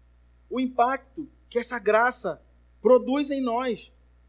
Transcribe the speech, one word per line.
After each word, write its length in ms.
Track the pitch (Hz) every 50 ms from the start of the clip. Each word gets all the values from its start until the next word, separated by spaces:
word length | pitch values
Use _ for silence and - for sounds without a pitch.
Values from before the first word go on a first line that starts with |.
| _ _ _ _ _ _ _ _ _ -
o 80 | 196 247
impacto 680 | 262 247 254 - 233 247 175 - - _ _ - - - _ _ _ _
que 100 | - 240
essa 200 | 226 - 254 233
graça 640 | 196 208 214 214 233 247 247 - - 185 151 - _ _ _ _ _ _ _ _
produz 500 | - 220 254 247 - - 262 285 294 269
em 100 | 285 269
nós. 520 | 262 240 226 240 262 254 220 165 - - _ _ _ _ _ _ _